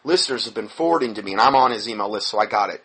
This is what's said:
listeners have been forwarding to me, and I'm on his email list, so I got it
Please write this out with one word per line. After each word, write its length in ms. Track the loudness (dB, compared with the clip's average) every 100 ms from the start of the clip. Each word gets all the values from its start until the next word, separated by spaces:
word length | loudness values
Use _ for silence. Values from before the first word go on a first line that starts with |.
listeners 420 | 0 0 0 -4 -6
have 80 |
been 140 | -8 -8
forwarding 480 | -2 0 2 0 -4
to 80 |
me, 80 | -4
and 100 | 2
I'm 140 | 4 6
on 160 | 4
his 180 | 0 -6
email 200 | -6 -4
list, 180 | -4 -2
so 100 | -2
I 80 | 0
got 240 | 0 -2
it 140 | -4